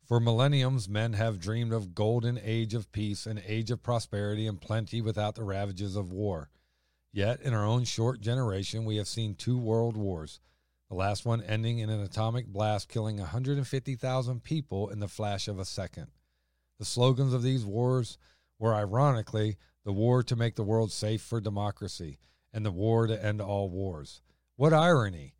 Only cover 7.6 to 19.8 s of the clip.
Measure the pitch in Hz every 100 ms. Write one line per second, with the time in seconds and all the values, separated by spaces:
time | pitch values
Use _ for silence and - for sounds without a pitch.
7.6 | 104 120 120 - 117 123 104 127 120 95
8.6 | 95 110 110 107 101 - 110 95 - 123
9.6 | 113 113 117 107 101 87 78 - _ _
10.6 | _ _ _ 90 98 104 120 117 - 110
11.6 | 113 117 110 110 98 107 110 120 110 98
12.6 | 107 104 - 117 110 104 90 117 127 143
13.6 | 135 135 131 127 131 131 123 123 - 160
14.6 | 139 98 104 104 101 - 104 101 - 98
15.6 | 95 - 92 - 78 _ _ _ _ _
16.6 | _ _ 107 - 123 127 135 127 120 131
17.6 | 104 104 123 127 117 - _ _ _ _
18.6 | 110 107 101 110 143 123 104 110 107 101
19.6 | _ _